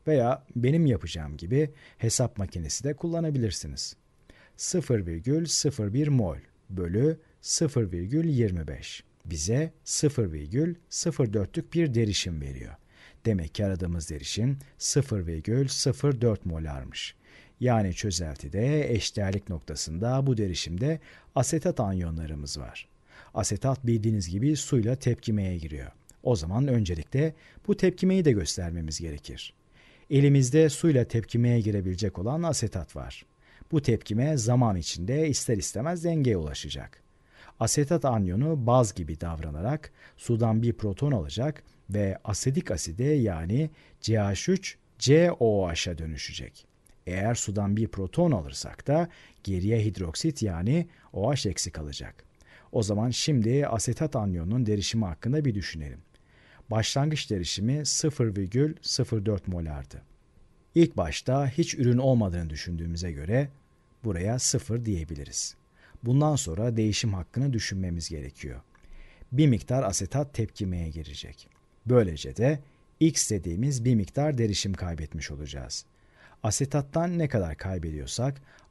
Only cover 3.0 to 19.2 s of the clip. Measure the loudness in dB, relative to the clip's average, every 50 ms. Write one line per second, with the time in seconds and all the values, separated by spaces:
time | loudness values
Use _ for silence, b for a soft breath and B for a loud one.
3 | -4 -4 -2 0 0 0 0 0 0 0 -2 -4 -8 -8 -8 -8 -10 -10 -12 -16
4 | _ _ _ _ b b b b b b b -8 -6 -2 0 0 2 2 0 0
5 | 0 -2 -6 -4 -2 0 0 0 0 0 -2 0 0 0 0 0 -2 0 0 0
6 | 2 4 4 4 2 2 -2 -6 -12 -18 _ _ _ -8 -6 -4 -2 0 2 2
7 | 2 2 2 b b b b b -6 -4 0 0 0 2 2 2 0 0 -2 -4
8 | -4 -2 0 0 2 2 2 2 2 2 2 -2 -4 -6 -8 -10 -12 -12 -14 -14
9 | -16 _ _ _ -12 -10 -6 -4 -2 0 0 0 0 -2 -6 _ _ -6 -2 2
10 | 2 2 2 2 -2 -2 -2 -6 -8 -4 0 0 0 0 -2 -6 _ _ -8 -4
11 | -4 -2 0 0 0 2 2 0 -2 -2 -4 -8 -8 -2 0 0 0 2 2 2
12 | 2 2 2 0 -2 -2 -4 -6 -6 -8 -8 -10 -12 -14 -14 -18 B B B B
13 | B B B B 0 0 0 0 -2 -4 -4 -2 -2 0 0 -2 -2 -4 -4 -4
14 | -6 -8 -10 -10 -8 -6 -4 -2 0 0 -2 -4 B B B B -6 0 0 0
15 | 0 2 -2 -4 -2 -4 -6 -4 -2 0 0 2 2 0 -2 0 0 0 0 2
16 | 0 0 0 2 2 0 0 0 -2 -6 -6 -4 -6 -6 -8 -8 -10 -10 -10 -10
17 | -10 -12 -12 B B B B B B B B _ 2 4 4 4 4 2 0 -2
18 | -2 -2 -2 -2 -4 -6 -8 -10 -10 -6 -2 0 2 2 2 2 2 2 0 0
19 | 0 -2 -2 -2